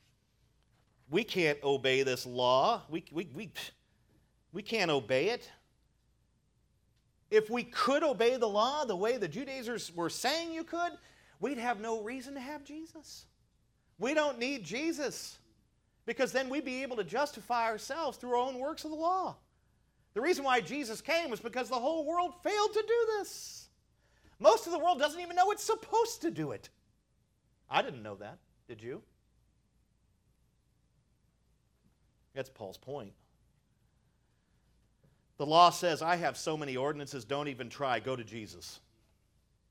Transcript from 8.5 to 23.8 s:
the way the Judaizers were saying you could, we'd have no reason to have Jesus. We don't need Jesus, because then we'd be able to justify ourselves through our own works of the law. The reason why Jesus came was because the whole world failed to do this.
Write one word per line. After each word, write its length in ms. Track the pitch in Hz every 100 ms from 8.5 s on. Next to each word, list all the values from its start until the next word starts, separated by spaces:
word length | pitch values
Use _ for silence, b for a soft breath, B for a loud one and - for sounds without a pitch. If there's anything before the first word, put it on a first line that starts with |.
| 202 240 294
the 120 | 262 180
way 200 | 220 254
the 100 | 175
Judaizers 640 | 160 277 269 233 226 -
were 160 | 165 165
saying 420 | - 240 320 339
you 120 | 320
could, 280 | 330 339 339 302 b b b b
we'd 180 | 220 262
have 220 | 240 208
no 220 | 226 226
reason 320 | 214 262 254
to 60 | 277
have 220 | 254 302
Jesus. 600 | 285 302 320 320 - - - _ _ _ _ _ _ -
We 160 | 202
don't 240 | 311 294 240
need 260 | 247 277
Jesus, 720 | 160 233 320 277 254 - - - _ _ _ _ _ _ -
because 240 | 233 254
then 180 | 240 262
we'd 160 | 277
be 180 | 262 254
able 120 | 269 240
to 60 |
justify 600 | 170 220 285 226 - 240
ourselves 520 | 226 214 - 294 302 -
through 140 | 247
our 60 | 240
own 240 | 254 254
works 240 | 277 330
of 80 | 302
the 40 | 311
law. 400 | 330 370 302 - _ _ _ _ _ _ _
The 60 | 208
reason 240 | 294 330
why 160 | 277 247
Jesus 400 | 180 277 233 220
came 300 | - 330 320
was 100 | 220
because 280 | 233 233 226
the 60 |
whole 320 | 254 262 320 294
world 260 | 339 349 -
failed 280 | 311 415 415
to 80 | 427 427
do 200 | 466 440 427
this. 480 | 359 - - - - _